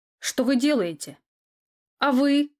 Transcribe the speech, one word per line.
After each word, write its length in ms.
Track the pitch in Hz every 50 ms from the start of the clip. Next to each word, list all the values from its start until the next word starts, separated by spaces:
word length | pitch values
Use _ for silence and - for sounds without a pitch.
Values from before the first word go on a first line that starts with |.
| _ _ _ _
"Что 260 | - - - - 247
вы 120 | 247 277
делаете?" 600 | 247 254 294 302 240 185 170 160 - - 147 - _ _ _ _ _ _ _ _ _ _ _ _ _ _ _ _ -
"А 140 | 269 285 262
вы?" 400 | 247 285 285 277 285 294 294 _ _